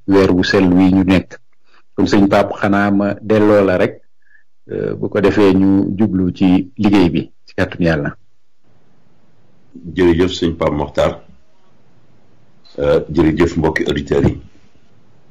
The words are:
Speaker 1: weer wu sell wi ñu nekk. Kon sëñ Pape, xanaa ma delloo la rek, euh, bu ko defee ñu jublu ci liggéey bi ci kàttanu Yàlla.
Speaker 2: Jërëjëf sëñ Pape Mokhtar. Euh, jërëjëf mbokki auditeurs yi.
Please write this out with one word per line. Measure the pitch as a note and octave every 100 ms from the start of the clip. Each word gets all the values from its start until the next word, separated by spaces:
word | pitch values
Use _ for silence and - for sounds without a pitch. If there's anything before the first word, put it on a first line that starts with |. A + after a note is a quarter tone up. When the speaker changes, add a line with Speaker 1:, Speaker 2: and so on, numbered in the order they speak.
| -
Speaker 1:
weer | G2 F#2
wu | F2+
sell | F#2 G2+ F#2
wi | F2+ F#2+
ñu | F#2+
nekk. | F#2 F2+ - - - - - - - -
Kon | F#2
sëñ | G#2+ G2
Pape, | G#2 G2+ -
xanaa | G#2 G2+ G2+
ma | G2+ G2+ G2+
delloo | G#2 A2 G#2+ G#2 F#2+
la | F2+
rek, | G#2+ - - - - - - - -
euh, | G2 G2+ G2+
bu | G2+
ko | G#2
defee | G2 G2 G2+
ñu | F#2+ F#2+ G2 G2+ F#2+
jublu | G#2+ F#2 F#2
ci | - F#2+ F#2 - -
liggéey | G#2 G2+ F2
bi | E2 - - -
ci | -
kàttanu | F2+ F2 F2
Yàlla. | D#2 C#2+ - - - - - - - - - - - - - - - - - E2+ D#2+
Speaker 2:
Jërëjëf | F2+ E2 F2+
sëñ | - E2+ E2
Pape | D#2+ D2
Mokhtar. | C#2+ - D2+ - - - - - - - - - - - - - - - - C#2+
Euh, | C#2+ D#2 -
jërëjëf | D#2 D#2 D2 E2+ E2
mbokki | D#2 D#2 D2+
auditeurs | D2 C#2+ C#2+ C2+
yi. | - - - - - - - - - -